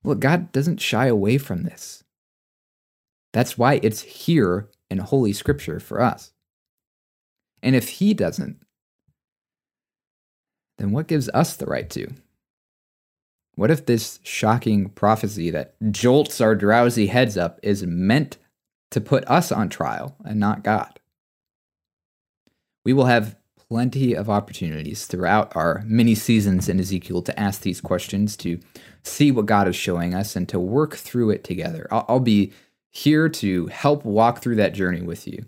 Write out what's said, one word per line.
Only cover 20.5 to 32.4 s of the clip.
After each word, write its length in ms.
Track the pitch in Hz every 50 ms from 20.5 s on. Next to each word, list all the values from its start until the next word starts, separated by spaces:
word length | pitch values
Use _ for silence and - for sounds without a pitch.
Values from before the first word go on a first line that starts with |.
| 107 - -
God? 380 | 101 107 104 - - _ - _ _ _ _ _ _ _ _ _ _ _ _ _ _ _ _ _ _ _ _ _ _ _ _ _ _ _ _ _ _ _ _ _ _ _ _ _
We 80 | 117 131
will 140 | 139 127 127
have 280 | 120 117 107 113 104 _ _ _ _ _
plenty 560 | _ _ 113 113 123 127 120 135 135 123 117
of 160 | - 104 107
opportunities 800 | 104 101 101 - - - 90 82 78 76 76 76 - 110 - -
throughout 460 | - 90 90 85 98 107 104 - - 82
our 260 | 78 85 80 - 104
mini 300 | 110 110 117 117 117 113
seasons 540 | 107 - - 117 110 104 101 92 90 - -
in 100 | 90 95
Ezekiel 420 | - 98 98 90 - - 92 90 87
to 140 | - - -
ask 220 | 104 98 95 -
these 220 | - 98 90 -
questions, 560 | - - 95 87 - - - 98 104 104 - -
to 240 | - 85 85 87 - _ _ - - - - _ _
see 260 | - - - 147 147
what 160 | 131 117 107
God 220 | 104 107 101 101 92
is 80 | 87
showing 380 | - - - 90 85 85 87 90
us, 240 | 92 101 104 - 92
and 100 | 90 85
to 100 | - 95
work 380 | 90 92 110 139 156 151 -
through 360 | - - - - 123 120 110
it 120 | 104 - -
together. 420 | - 90 90 82 - 82 80 - -
I'll, 140 | 110 113 - -
I'll 120 | 117 131
be 320 | 127 120 110 101